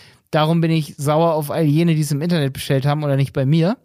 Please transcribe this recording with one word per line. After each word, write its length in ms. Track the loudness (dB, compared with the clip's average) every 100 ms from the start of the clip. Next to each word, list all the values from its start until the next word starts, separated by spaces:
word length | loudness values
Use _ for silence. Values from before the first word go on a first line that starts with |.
| -20 -20 _
Darum 300 | 0 2 2
bin 100 | 2
ich 240 | 0 -2 -4
sauer 380 | 0 2 2
auf 160 | 0 -2
all 140 | 0
jene, 300 | 2 2 2
die 60 | 0
es 100 | 0
im 120 | -2
Internet 300 | -2 -2 -2
bestellt 340 | -4 -4 -2 0
haben 180 | -2
oder 120 | -2 0
nicht 160 | -2
bei 120 | -2 0
mir.“ 300 | 2 0 -2